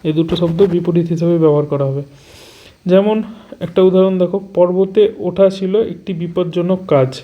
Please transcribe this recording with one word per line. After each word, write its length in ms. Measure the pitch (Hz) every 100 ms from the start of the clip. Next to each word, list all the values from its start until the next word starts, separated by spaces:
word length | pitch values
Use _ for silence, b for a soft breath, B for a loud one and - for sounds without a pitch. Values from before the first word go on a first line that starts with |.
এই 100 | 160
দুটো 220 | 156 165
শব্দ 300 | 170 170 165
বিপরীত 420 | 196 170 175 170 165
হিসেবে 300 | 165 170 170
ব্যবহার 280 | 156 147
করা 200 | 147 143
হবে। 180 | 139 139 143 B B B B B B B
যেমন 380 | 180 185 208 220 - B B -
একটা 220 | 170 -
উদাহরণ 360 | 185 185 190 185
দেখো, 220 | 180 196
পর্বতে 760 | 190 175 175 180 190 202 202 -
ওঠা 320 | 180 175 190
ছিল 260 | 190 190 208
একটি 320 | 226 170 -
বিপজ্জনক 720 | 165 170 170 175 175 175 185 185
কাজ। 340 | 143 131 -